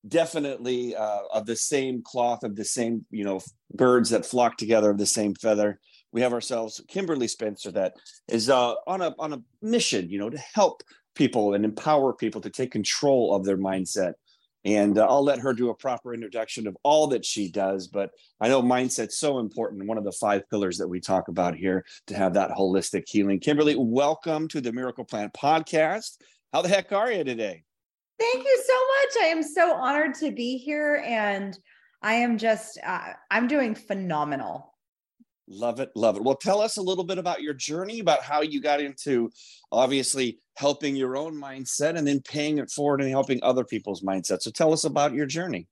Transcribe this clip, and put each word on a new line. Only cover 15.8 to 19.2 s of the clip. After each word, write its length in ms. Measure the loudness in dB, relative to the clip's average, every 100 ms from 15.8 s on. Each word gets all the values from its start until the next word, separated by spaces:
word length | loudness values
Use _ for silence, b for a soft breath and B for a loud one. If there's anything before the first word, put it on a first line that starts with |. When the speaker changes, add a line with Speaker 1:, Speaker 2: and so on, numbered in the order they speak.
| -6 -6 -8
Speaker 1:
introduction 540 | -10 -8 -8 -6 -6 -8
of 100 | -2
all 240 | 4 4 4
that 180 | 2 -2
she 240 | -4 -2
does, 380 | 0 0 -2 -4
but 240 | -4 -6 _ b _
I 80 | 2
know 140 | 4
mindset's 560 | 4 2 0 -2 -4
so 220 | -2